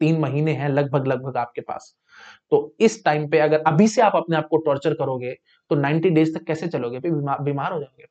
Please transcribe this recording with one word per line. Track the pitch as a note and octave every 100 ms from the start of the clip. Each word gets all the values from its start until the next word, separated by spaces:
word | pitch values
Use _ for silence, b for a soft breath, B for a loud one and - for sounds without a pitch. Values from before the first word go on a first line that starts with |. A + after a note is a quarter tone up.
तीन | D#3 D#3+
महीने | C#3 C#3+ D#3
हैं | C3+ C#3+
लगभग, | C#3 C#3 C#3 C3
लगभग | B2+ C3+ B2
आपके | A#2+ -
पास। | - - - _ _ B B B -
तो | D3 D3 -
इस | A3 A3
टाइम | - D3+ D3
पे | D#3
अगर | D3+ D#3 D#3
अभी | D3+ G#3+
से | B3+
आप | G#3+ F3+
अपने | D#3+ D#3+
आप | D#3
को | D#3
टॉर्चर | D3+ C#3+ E3
करोगे, | D3 C3+ C3 B2 B2+ _ _ -
तो |
नाइंटी | D3+ C#3+ D#3+ F#3
डेज | D#3 D#3+
तक | E3
कैसे | - D#3 E3+
चलोगे? | C#3+ A#2+ B2+
फिर | E3+
बीमा-, | D3+ C#3+ C3+
बीमार | C#3+ C#3+ D#3+
हो | F3
जाओगे, | C#3 _ -